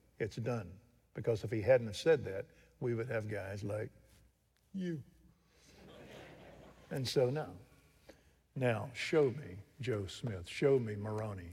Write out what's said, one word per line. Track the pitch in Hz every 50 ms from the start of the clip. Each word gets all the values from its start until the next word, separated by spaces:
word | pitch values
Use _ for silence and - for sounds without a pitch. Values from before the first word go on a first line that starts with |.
| _ _ _ -
It's | 113 101 -
done. | 123 110 127 120 110 95 90 95 - - _ _ _ _ _ -
Because | 120 - 120 113 101 -
if | 104
he | 117 107
hadn't | 98 120 131 120 117
have | 107 98
said | - - 160 160 131 -
that, | 101 95 101 - - - - - _ _ -
we | 131 120 113
would | 113 113 127
have | 120 110 104 107
guys | 107 98 95 98 104 104
like | 101 101 104 107 110 - - - - - - - - _ _ _ _ _ _ _ _ _ -
you. | 190 180 175 165 135 - - - - - - - _ _ _ _ _ - - - - - - - - - - - - - - - - - - - - - - - - - -
And | 156 139 127
so, | - - 143 127 123
no. | 139 156 127 90 92 98 - - - - - _ _ _ _ - - _ _ _ _ _ _ _ - 135
Now, | 127 123 110 104 104 - -
show | - - - 170 156 143
me | 123 107 156 - 90 92 101 - _ _ -
Joe | 117 127 113 104 95
Smith. | 87 - - - 117 98 87 85 -
Show | - - 143 139 139 127
me | 113 107 104
Moroni. | 101 104 107 107 110 110 104 98 90 87 85